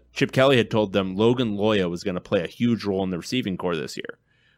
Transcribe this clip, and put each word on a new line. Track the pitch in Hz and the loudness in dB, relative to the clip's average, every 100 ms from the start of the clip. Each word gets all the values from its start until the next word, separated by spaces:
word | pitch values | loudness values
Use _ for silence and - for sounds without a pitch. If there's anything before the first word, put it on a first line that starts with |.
| - | -12
Chip | - 139 | -2 0
Kelly | 131 135 127 | 4 4 4
had | 107 | 2
told | 110 104 | 0 0
them | 101 95 95 | 0 -2 2
Logan | 113 127 117 101 | 2 2 0 0
Loya | 107 104 90 | 0 2 0
was | 87 | -2
gonna | 98 90 | -4 -6
play | - 101 | -2 -2
a | 82 | -2
huge | - 120 110 101 | -2 0 0 0
role | 95 | -2
in | 95 | -2
the | 87 | -4
receiving | - 127 107 90 | -4 -4 -4 -4
core | 90 82 | -4 -4
this | 65 - | -6 -10
year. | - - _ _ _ | -12 -16 _ _ _